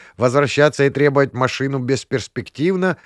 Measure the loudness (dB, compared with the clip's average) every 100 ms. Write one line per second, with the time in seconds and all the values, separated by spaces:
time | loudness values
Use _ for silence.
0 | -20 -2 0 2 2 2 2 2 0 2
1 | 2 2 0 0 -2 -2 -4 -4 -2 -4
2 | -2 -6 -6 -10 -12 -4 -2 0 0 -2